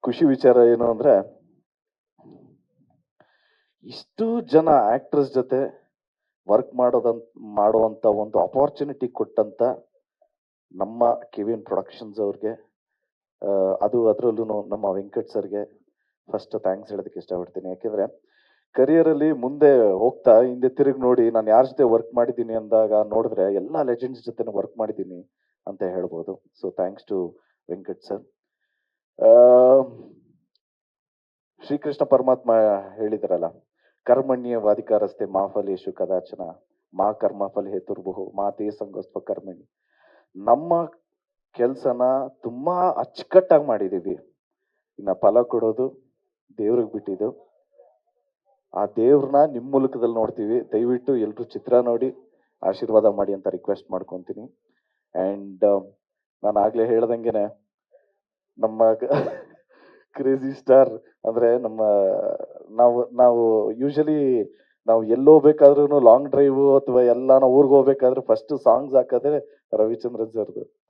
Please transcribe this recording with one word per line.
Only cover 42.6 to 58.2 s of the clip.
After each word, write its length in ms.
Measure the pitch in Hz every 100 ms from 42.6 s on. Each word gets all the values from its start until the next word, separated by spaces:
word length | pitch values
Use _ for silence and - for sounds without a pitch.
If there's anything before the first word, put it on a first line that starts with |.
| 147 180 180
ಅಚ್ಚುಕಟ್ಟಾಗಿ 760 | - - - - 185 185 156 147
ಮಾಡಿದೀವಿ. 520 | 110 95 92 90 85 _ _ _ _ _ _ _ -
ಇನ್ನ 140 | 101
ಫಲ 280 | 92 104 113
ಕೊಡೋದು 720 | 120 120 110 110 131 - _ _ _ _ _ -
ದೇವ್ರಿಗೆ 340 | 107 120 110
ಬಿಟ್ಟಿದ್ದು. 640 | 107 101 95 107 - _ _ _ _ _ _ _ _ _ _ _ _ _ 92
ಆ 100 | 104
ದೇವ್ರನ್ನ 640 | 113 117 143 135 139 151
ನಿಮ್ 200 | 127 127
ಮೂಲಕದಲ್ಲಿ 440 | 135 135 127 117 113
ನೋಡ್ತೀವಿ. 560 | 110 - 107 120 113
ದಯವಿಟ್ಟು 460 | 107 120 123 123 131
ಎಲ್ರು 260 | 110 107
ಚಿತ್ರ 360 | 117 - - 123
ನೋಡಿ 360 | 120 117 131 - _ _ _ _
ಆಶೀರ್ವಾದ 420 | 95 98 113 110 107
ಮಾಡಿ 280 | 101 101
ಅಂತ 140 | 98 95
ರಿಕ್ವೆಸ್ಟ್ 440 | 95 - 98 _
ಮಾಡ್ಕೊಂತೀನಿ. 680 | 92 - 92 87 95 127 _ _ _ _ _ _ 90
And, 500 | 92 101 98 95 104
ಆ, 140 | 101 95 _ _ _ _ _
ನಾನು 160 | 104 104
ಆಗ್ಲೇ 260 | 104 120 113
ಹೇಳ್ದಂಗೆನೆ 800 | 113 113 117 117 113 104 - _ _ _ _ _ _